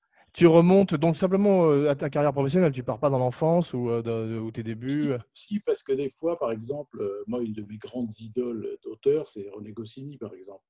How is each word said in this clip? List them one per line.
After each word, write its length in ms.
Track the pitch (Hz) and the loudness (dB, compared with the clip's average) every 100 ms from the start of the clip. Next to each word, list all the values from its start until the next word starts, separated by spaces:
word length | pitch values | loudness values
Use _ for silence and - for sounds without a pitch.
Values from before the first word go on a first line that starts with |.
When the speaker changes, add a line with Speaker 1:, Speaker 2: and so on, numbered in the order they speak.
| _ _ _ | _ _ _
Speaker 1:
Tu 120 | - 175 | 4 8
remontes 480 | 165 175 190 190 | 8 8 6 4
donc 240 | 156 165 160 | 2 0 0
simplement, 480 | 185 190 208 190 165 | 0 2 4 4 4
euh, 240 | 143 147 | 4 2
à 40 | |
ta 140 | 135 151 | 0 -2
carrière 240 | 147 147 | 0 0
professionnelle, 400 | 139 139 175 175 | 2 2 2 2
tu 100 | 131 | 0
pars 160 | 120 131 | -4 0
pas 120 | 147 | 2
dans 80 | 135 | 2
l'enfance 560 | 127 - 160 175 165 | 0 0 2 2 0
ou, 160 | 123 120 | -2 -2
euh, 100 | 117 | -2
de, 320 | 113 113 110 | -2 -4 -4
de, 60 | 113 | -6
ou 120 | 113 | -6
tes 120 | 113 | -8
débuts ? 500 | 113 113 127 147 147 123 - | -8 -6 -4 -2 -2 -2 -8
Speaker 2:
Si, 120 | - - | -20 -8
si, 120 | 208 | -4
parce 220 | - 139 | -2 -2
que 100 | - | -2
des 160 | 135 139 | -2 -2
fois, 300 | - 160 170 | -4 -4 -2
par 120 | 123 | -2
exemple, 500 | 110 113 143 147 113 | -4 -6 -8 -10 -8
euh, 200 | 104 101 104 | -6 -6 -6
moi, 160 | 123 | -6
une 100 | 117 | -4
de 80 | 107 | -8
mes 140 | 104 107 | -10 -14
grandes 420 | - 123 117 110 | -10 -8 -8 -10
idoles 600 | 113 123 123 113 113 104 | -8 -6 -4 -6 -8 -10
d'auteur, 460 | - 110 139 151 139 | -14 -4 0 0 -2
c'est 220 | 107 101 | -12 -14
René 220 | 104 104 | -14 -14
Goscinny, 440 | 110 113 135 139 139 | -14 -14 -14 -16 -14
par 160 | 107 | -14
exemple. 320 | 92 95 95 | -14 -20 -20